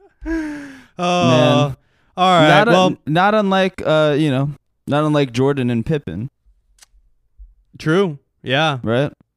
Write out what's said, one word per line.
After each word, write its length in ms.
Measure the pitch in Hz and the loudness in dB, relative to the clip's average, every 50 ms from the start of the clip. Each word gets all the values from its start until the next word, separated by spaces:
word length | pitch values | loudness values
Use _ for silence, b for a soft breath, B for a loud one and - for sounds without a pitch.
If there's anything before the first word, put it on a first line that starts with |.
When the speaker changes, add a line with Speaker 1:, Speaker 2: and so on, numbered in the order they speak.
| _ _ | _ _
Speaker 1:
<laughs> 160 | _ _ - | _ _ -10
Oh, 1400 | 311 330 330 311 302 294 294 285 277 269 262 - _ _ - 175 180 180 180 175 165 160 156 151 147 147 147 147 143 | -8 -6 -6 -6 -8 -10 -14 -16 -18 -20 -20 -20 _ _ -8 -4 -4 -2 0 2 2 4 4 4 2 2 2 0 -2
Speaker 2:
Man. 100 | 131 - _ _ _ _ _ _ _ - | -4 -10 _ _ _ _ _ _ _ -2
Speaker 1:
all 220 | 180 185 185 170 | 2 2 4 4
right. 80 | 156 156 | 4 6
Speaker 2:
Not 200 | 147 151 - - | 6 4 4 4
un-, 40 | 175 | 4
Speaker 1:
Well, 240 | 185 185 185 180 - _ | 4 2 2 0 -4 _
Speaker 2:
not 280 | - 156 170 185 196 214 | -2 0 0 2 2 2
unlike, 460 | 220 208 196 190 190 190 190 - - - | 2 0 0 0 0 0 -2 -4 -4 -4
uh, 300 | - 156 156 156 151 147 139 | 0 0 2 2 2 2 0
you 120 | 160 151 | 0 0
know, 200 | 131 131 139 147 143 - _ _ _ _ _ - | 0 0 -2 -4 -6 -10 _ _ _ _ _ -4
not 160 | 131 147 156 | -2 -2 0
unlike 300 | 151 151 147 147 131 110 | 0 0 0 0 -2 0
Jordan 360 | 120 131 139 143 139 123 123 | 0 0 0 0 0 -2 -2
and 160 | 120 117 113 | -2 -4 -4
Pippen. 440 | - 160 147 - - 82 92 117 135 - _ _ _ _ _ _ _ _ _ - _ _ _ _ _ _ _ _ _ _ - - - _ _ _ _ - - | -4 -4 -6 -6 -8 -10 -10 -10 -12 -14 _ _ _ _ _ _ _ _ _ -20 _ _ _ _ _ _ _ _ _ _ -20 -20 -20 _ _ _ _ -20 -8
Speaker 1:
True. 400 | - 156 160 190 202 175 147 143 _ _ _ _ | -4 -2 0 0 0 -2 -4 -10 _ _ _ _
Yeah. 380 | - 123 123 143 160 156 139 123 117 | -8 -4 -2 -2 -2 -2 -4 -4 -4
Speaker 2:
Right? 280 | 107 113 123 147 - - _ _ _ _ | -2 -2 -2 -2 -4 -6 _ _ _ _